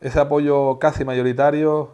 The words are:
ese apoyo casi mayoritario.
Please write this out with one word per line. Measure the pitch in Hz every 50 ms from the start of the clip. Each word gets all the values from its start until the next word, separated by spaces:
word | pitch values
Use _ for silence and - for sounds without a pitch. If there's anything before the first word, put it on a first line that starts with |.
ese | - 131 117 151
apoyo | 139 147 147 147 147 147 143 143 139 135 127 127
casi | - 151 - - 139
mayoritario. | 131 127 127 123 127 120 131 139 147 147 151 156 151 151 151 147 -